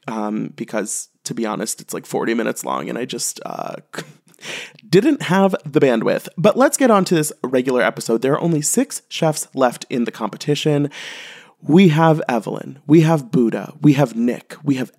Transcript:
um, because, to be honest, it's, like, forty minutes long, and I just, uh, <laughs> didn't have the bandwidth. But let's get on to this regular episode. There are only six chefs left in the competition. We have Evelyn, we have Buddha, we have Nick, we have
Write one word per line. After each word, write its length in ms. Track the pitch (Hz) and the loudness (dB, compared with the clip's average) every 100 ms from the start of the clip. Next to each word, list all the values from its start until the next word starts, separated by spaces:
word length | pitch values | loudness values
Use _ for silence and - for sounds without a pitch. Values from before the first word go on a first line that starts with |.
| - | -12
um, 440 | 110 104 107 - - | -8 -6 -6 -8 -10
because, 520 | - 107 104 - - _ | -8 -6 -6 -8 -12 _
to 100 | - | -10
be 120 | 120 110 | -6 -4
honest, 340 | 101 110 - | -4 -6 -10
it's, 140 | - | -10
like, 120 | 85 - | -12 -6
forty 280 | 123 117 | -4 -2
minutes 320 | 113 110 - - | -2 -2 -6 -6
long, 240 | 67 87 | -6 -6
and 80 | 117 | -8
I 80 | 127 | -8
just, 340 | 120 - - - | -8 -8 -10 -12
uh, 300 | - - - - | -10 -10 -12 -16
<laughs> 960 | - - _ _ _ - - - - - | -16 -16 _ _ _ -14 -14 -16 -20 0
didn't 320 | 190 269 277 | 2 4 0
have 300 | - 196 196 190 147 | 0 2 2 0 -2
the 160 | 151 | 2
bandwidth. 480 | 139 113 101 - - - | 4 2 0 -2 -4 0
But 200 | 208 220 | 2 4
let's 200 | 277 - | 2 4
get 120 | 254 | 4
on 140 | 202 185 | 4 2
to 100 | 170 | 0
this 160 | 151 - | 0 -6
regular 380 | 127 131 127 123 | -2 0 2 2
episode. 400 | 110 - - 113 | 2 0 -2 0
There 120 | 127 | 0
are 80 | 151 | 0
only 200 | 170 156 | 0 -2
six 400 | 147 - 277 - - | -2 -2 -2 -6 -14
chefs 400 | - 160 147 - | -4 -2 -2 -6
left 320 | 135 127 117 - | 0 0 0 -6
in 160 | 131 113 | -4 -4
the 60 | |
competition. 800 | - 107 113 - 147 156 147 143 - - - - - - _ | -4 -8 -6 -4 -2 0 0 -2 -6 -16 -16 -18 -20 -20 _
We 280 | - 165 196 | 4 6 8
have 320 | 151 165 156 - | 6 4 2 0
Evelyn, 500 | 117 104 104 - 131 - | -4 -4 -8 -10 -10 4
we 140 | 165 | 6
have 300 | 160 160 120 | 6 2 0
Buddha, 420 | 135 117 107 95 - | 0 0 0 -8 0
we 120 | 151 | 2
have 220 | 139 131 113 | 4 2 0
Nick, 400 | 120 117 - - | -2 -2 -8 -8
we 120 | 143 131 | -4 -2
have 180 | 120 | -4